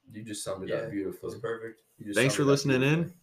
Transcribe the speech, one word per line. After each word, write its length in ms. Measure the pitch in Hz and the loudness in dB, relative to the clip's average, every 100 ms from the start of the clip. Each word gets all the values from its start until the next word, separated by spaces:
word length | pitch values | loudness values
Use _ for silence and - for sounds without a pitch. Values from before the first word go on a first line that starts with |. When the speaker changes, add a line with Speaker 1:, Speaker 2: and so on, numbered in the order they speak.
| - | -16
Speaker 1:
You 100 | 107 | -16
just 220 | 110 107 | -12 -8
summed 200 | 107 95 | -8 -8
it 40 | 92 | -4
Speaker 2:
Yeah, 120 | 78 | -4
Speaker 1:
up 60 | 82 | -4
beautifully. 380 | 101 92 - - | -6 -6 -8 -10
Speaker 2:
that's 100 | 104 | -8
perfect. 400 | 113 113 113 - _ _ | -8 -8 -10 -16 _ _
Speaker 1:
You 80 | 104 | -2
just 100 | 101 | 2
Speaker 3:
Thanks 160 | 131 | 2
Speaker 1:
summed 20 | 139 | 4
Speaker 3:
for 60 | |
Speaker 1:
it 20 | |
up 60 | 139 | 4
Speaker 3:
listening 320 | 139 139 127 | 4 4 4
in. 120 | 139 | 4
Speaker 1:
beautifully. 200 | 160 170 - | 2 0 -8